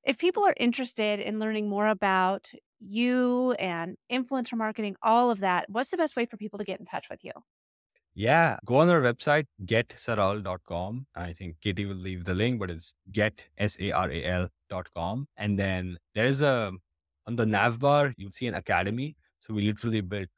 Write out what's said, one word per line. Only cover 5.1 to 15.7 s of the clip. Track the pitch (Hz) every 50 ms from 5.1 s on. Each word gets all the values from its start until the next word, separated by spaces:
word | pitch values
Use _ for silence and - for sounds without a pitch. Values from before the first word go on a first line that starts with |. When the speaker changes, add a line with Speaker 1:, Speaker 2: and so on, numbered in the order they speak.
| 226 240 247 240
Speaker 1:
of | 226 196
that, | 196 190 180 175 - -
what's | 196 233 269 -
the | -
best | 339 320 294 -
way | 254 233
for | 240 -
people | - 214 214 - 202
to | 208
get | - 185 -
in | 180
touch | - - - - -
with | - - -
you? | - - - _ _ _ _ _ _ _ _ _ _ _ _ _ _ _
Speaker 2:
Yeah, | - 104 117 147 165 165 151 113 - -
go | - 120
on | 139 160 175
our | 175 160
website, | 131 120 120 - - 151 147 156 151 _ _ - 95
get | 87 113 110 117 _
saral | - - - - 113 104 98 95 101 107
dot | 98 95 92 92 _
com. | - 87 85 90 98 113 127 135 _ _
I | 87 87 87
think | 87 - 95 87 80 _
Katie | - 104 92 90 101
will | 98 98
leave | 92 92 95 92 90 87
the | 90 90
link, | 92 110 120 127 110
but | 101 90
it's | 85 82 - - - _ _ 95
get | 95 107 104 110 - - - _ _ -
S | 104 104 - -
A | 98 101
R | - - 95 78
A | 69 82 62
L | 78 90 90 90 95 _ _ _ _
dot | 98 92 87 - _
com. | 85 82 90 107 127 143 _ _
And | - 104 104 101 98
then | 98 95